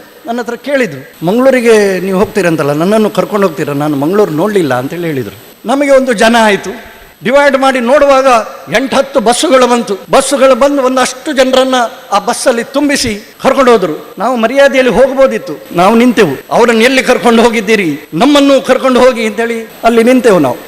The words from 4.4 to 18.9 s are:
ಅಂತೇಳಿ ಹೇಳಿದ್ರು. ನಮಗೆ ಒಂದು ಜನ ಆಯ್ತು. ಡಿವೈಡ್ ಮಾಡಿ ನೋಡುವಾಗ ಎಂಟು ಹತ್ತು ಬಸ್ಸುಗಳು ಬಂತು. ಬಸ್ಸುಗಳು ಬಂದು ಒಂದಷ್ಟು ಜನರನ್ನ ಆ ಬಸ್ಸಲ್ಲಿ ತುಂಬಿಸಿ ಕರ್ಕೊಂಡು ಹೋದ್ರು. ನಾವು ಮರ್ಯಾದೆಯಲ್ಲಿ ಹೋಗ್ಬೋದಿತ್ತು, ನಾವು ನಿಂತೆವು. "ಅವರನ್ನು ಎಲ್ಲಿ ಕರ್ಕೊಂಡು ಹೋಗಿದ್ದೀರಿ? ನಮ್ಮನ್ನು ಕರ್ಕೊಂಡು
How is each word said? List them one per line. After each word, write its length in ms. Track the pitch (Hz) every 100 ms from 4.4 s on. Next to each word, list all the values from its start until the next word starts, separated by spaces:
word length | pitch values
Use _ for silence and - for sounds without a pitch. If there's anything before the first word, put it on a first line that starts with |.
| 208 202 151
ಅಂತೇಳಿ 320 | 123 135 170 165
ಹೇಳಿದ್ರು. 460 | 139 101 107 - - 202
ನಮಗೆ 220 | 277 285
ಒಂದು 220 | 262 262
ಜನ 240 | 208 226 233
ಆಯ್ತು. 520 | 214 196 185 240 - - - _
ಡಿವೈಡ್ 340 | 170 277 285 262
ಮಾಡಿ 220 | 269 262
ನೋಡುವಾಗ 460 | 233 294 285 269 269 233 208 - -
ಎಂಟು 220 | 208 262 254
ಹತ್ತು 240 | 277 277
ಬಸ್ಸುಗಳು 460 | 214 233 311 262 240
ಬಂತು. 320 | 240 202 196 -
ಬಸ್ಸುಗಳು 440 | 240 - 277 269
ಬಂದು 280 | 240 277 285
ಒಂದಷ್ಟು 500 | 254 262 247 - 311
ಜನರನ್ನ 420 | 269 262 254 262 254 226 - -
ಆ 60 | 202
ಬಸ್ಸಲ್ಲಿ 460 | 196 226 285 233
ತುಂಬಿಸಿ 720 | - 277 285 277 240 208 - -
ಕರ್ಕೊಂಡು 300 | 262 269 247
ಹೋದ್ರು. 420 | 202 175 151 - -
ನಾವು 180 | 220 247
ಮರ್ಯಾದೆಯಲ್ಲಿ 560 | 226 277 277 277 254
ಹೋಗ್ಬೋದಿತ್ತು, 600 | 196 269 269 262 214 - 147 -
ನಾವು 220 | 170 190
ನಿಂತೆವು. 420 | 226 247 220 170 127 -
"ಅವರನ್ನು 320 | 175 240 226
ಎಲ್ಲಿ 200 | 247 262
ಕರ್ಕೊಂಡು 400 | 254 240 233 226
ಹೋಗಿದ್ದೀರಿ? 580 | 240 226 190 220 170 139 -
ನಮ್ಮನ್ನು 460 | 156 269 294 277 269
ಕರ್ಕೊಂಡು 400 | - - 254